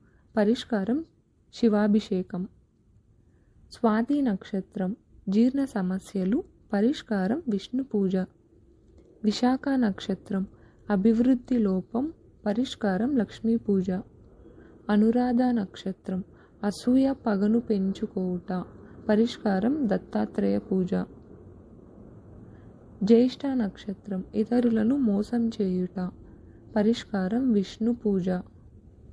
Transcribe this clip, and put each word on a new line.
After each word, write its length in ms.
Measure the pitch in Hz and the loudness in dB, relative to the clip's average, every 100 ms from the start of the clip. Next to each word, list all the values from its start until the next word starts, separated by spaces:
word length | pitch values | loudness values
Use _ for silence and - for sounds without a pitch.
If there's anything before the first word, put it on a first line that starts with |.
| _ _ _ 220 | _ _ _ 0
పరిష్కారం 680 | 208 247 - 208 196 277 330 _ _ _ _ | 2 2 -2 -4 -2 -2 -4 _ _ _ _
శివాభిషేకం. 920 | - 233 208 214 214 - 185 185 180 190 _ _ _ _ _ _ _ _ _ _ _ - | 0 2 4 4 2 2 -4 -4 -8 -8 _ _ _ _ _ _ _ _ _ _ _ -20
స్వాతి 500 | - 226 214 240 294 | -2 2 2 0 0
నక్షత్రం. 720 | 269 190 - 196 - - 185 233 _ - - | 0 -2 -4 -8 -6 -6 -4 -6 _ -12 0
జీర్ణ 360 | 202 247 277 269 | 2 4 2 -4
సమస్యలు. 760 | 208 180 190 - 196 185 269 - _ - | -2 -2 -4 -6 -2 0 0 -4 _ -4
పరిష్కారం 680 | 202 226 311 - 202 185 285 254 | 2 2 0 -4 -2 0 -2 -2
విష్ణు 360 | 196 - 254 | -4 -2 -6
పూజ. 320 | 269 208 190 185 185 _ _ - _ _ _ - - - | -2 0 0 0 -4 _ _ -20 _ _ _ -20 -20 -2
విశాఖ 360 | 214 202 247 262 277 269 | 0 2 2 0 0 0
నక్షత్రం. 720 | 220 190 - 185 - 196 196 - - _ - | 0 -2 -4 -6 -4 -4 -4 -10 -20 _ -4
అభివృద్ధి 680 | 202 214 220 247 247 - 247 | 2 4 4 4 2 0 0
లోపం. 560 | 208 185 - 233 302 - - - 214 | 2 0 -2 -4 -4 -8 -20 -8 -4
పరిష్కారం 720 | 208 254 - 208 185 247 277 | -2 -4 -2 -2 0 0 0
లక్ష్మీ 380 | 196 - 226 233 | -2 -2 -2 0
పూజ. 340 | - 196 190 185 - - - - - - - - - | 2 0 0 -4 -8 -20 -20 -20 -20 -20 -20 -12 0
అనురాధ 520 | 208 220 240 247 240 | 4 4 4 2 2
నక్షత్రం. 840 | 254 240 190 - 190 185 - 185 - - - - | 2 0 -4 -6 -10 -8 -6 -6 -6 -16 -20 -6
అసూయ, 500 | 208 196 - 262 269 | -4 -2 2 4 2
పగను 460 | 269 233 196 208 233 | 0 -2 0 2 2
పెంచుకోవుట. 1040 | 233 208 190 190 214 196 185 180 - 180 - - - - - | 0 0 0 -2 -6 -4 -4 -4 -6 -8 -8 -16 -20 -10 0
పరిష్కారం 800 | 214 233 - 214 190 220 302 233 | 2 2 0 -2 0 0 0 0
దత్తాత్రేయ 680 | 185 - 214 214 - 202 202 | -2 -2 -4 -4 -2 0 0
పూజ. 320 | - 190 180 185 - - - - - - - - - - - - - - - - - - - - | 0 -2 0 -2 -4 -12 -20 -20 -20 -20 -20 -20 -20 -20 -20 -20 -20 -20 -20 -20 -20 -20 -16 -2
జ్యేష్ఠ 420 | 196 233 254 - 277 | 6 6 6 0 -4
నక్షత్రం. 800 | 254 202 - 208 190 - 190 - 208 | -2 -4 -6 -12 -12 -8 -8 -6 -4
ఇతరులను 640 | 214 240 240 220 220 285 | 0 2 2 2 0 2
మోసం 520 | 233 202 214 240 226 | 2 0 -2 -2 -2
చేయుట. 640 | 220 190 180 180 190 180 - - - - - - 214 | -2 -2 -2 -4 -6 -8 -10 -20 -20 -20 -20 -6 0
పరిష్కారం 760 | 208 233 - 196 185 226 262 | 2 0 -2 -2 0 0 2
విష్ణు 420 | 208 185 - 220 | 2 0 -2 -2
పూజ. 360 | 240 208 190 180 180 - - - - - - - | 0 0 0 0 -2 -6 -20 -20 -20 -20 -20 -20